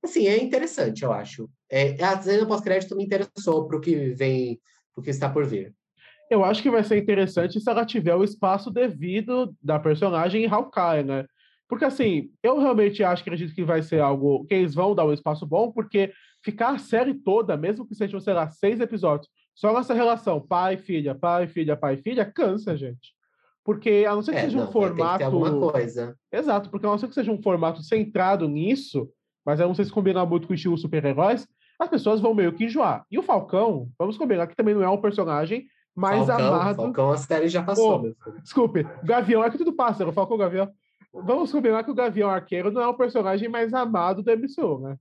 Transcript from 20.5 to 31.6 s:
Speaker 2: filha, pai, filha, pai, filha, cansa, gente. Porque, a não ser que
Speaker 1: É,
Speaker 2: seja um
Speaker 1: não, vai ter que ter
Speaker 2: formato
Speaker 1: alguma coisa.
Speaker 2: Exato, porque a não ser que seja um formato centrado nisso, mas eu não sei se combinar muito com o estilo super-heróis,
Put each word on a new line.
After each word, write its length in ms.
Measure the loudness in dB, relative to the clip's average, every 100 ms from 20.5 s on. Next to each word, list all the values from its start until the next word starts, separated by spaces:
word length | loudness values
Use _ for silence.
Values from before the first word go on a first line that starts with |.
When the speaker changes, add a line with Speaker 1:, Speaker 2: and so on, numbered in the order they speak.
| 0 0 -2
Speaker 2:
filha, 360 | -4 -4 -2
pai, 340 | -2 0 0 0
filha, 280 | -2 -2 0
pai, 220 | 0 -2
filha, 260 | -2 -2
cansa, 540 | -2 0 0 0 -4 -6
gente. 360 | -6 -12 -18 _ _ _ _ _
Porque, 420 | -4 -2 2 4 4
a 80 | 2
não 60 |
ser 100 | -2
que 60 | -2
Speaker 1:
É, 40 |
Speaker 2:
seja 140 | 0 -2
um 40 |
Speaker 1:
não, 100 | 0
vai 20 |
ter 140 | 0 0
que 60 | 2
ter 0 |
Speaker 2:
formato 280 | 0 0 0
Speaker 1:
alguma 460 | 0 2 2 2
coisa. 440 | 0 -2 -6 -8 -10 _
Speaker 2:
Exato, 380 | -4 0 0 -2
porque 160 | -6 -2
a 40 |
não 80 | -2
ser 120 | -2
que 40 |
seja 180 | -4 -2
um 100 | 0
formato 420 | 0 0 0 -4
centrado 640 | -2 -2 0 0 2 2 0
nisso, 640 | -2 0 -2 -2 -6 -6 _ _ _ -4
mas 140 | 0
eu 80 | 0
não 80 | 0
sei 100 | -2
se 60 |
combinar 340 | 0 0 2 0
muito 220 | 0 -2
com 60 |
o 20 | -4
estilo 220 | 0 -2
super-heróis, 680 | -2 -2 0 2 2 2 -4 _